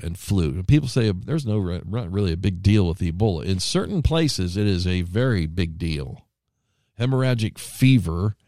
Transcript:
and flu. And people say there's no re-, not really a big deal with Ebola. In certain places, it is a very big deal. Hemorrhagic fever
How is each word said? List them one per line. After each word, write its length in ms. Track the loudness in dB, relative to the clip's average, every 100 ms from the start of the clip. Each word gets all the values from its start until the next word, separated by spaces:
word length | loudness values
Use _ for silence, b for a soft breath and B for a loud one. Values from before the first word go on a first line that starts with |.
and 140 | -10 -10
flu. 320 | -2 0 2
And 180 | 0 2
people 200 | 2 4
say 240 | 0 0
there's 340 | -2 -4 -4 -2
no 140 | -2
re-, 240 | -2 -6 -6
not 260 | -8 -4
really 220 | -2 -2
a 40 | 0
big 260 | -2 2
deal 240 | 4 4 4
with 100 | 0
Ebola. 480 | -4 0 0 0 -2
In 140 | -4
certain 420 | -2 -2 -2 -2
places, 560 | 0 2 0 0 -2 0
it 80 | 0
is 220 | 2 0
a 160 | 0
very 420 | 0 0 2 0 -2
big 320 | -2 -4 -4
deal. 480 | -4 -4 -6 -12 _ _ _ _ _ _ _ -4
Hemorrhagic 600 | -2 2 2 0 -2 -4
fever 760 | -14 2 6 6 4 0 -2 -4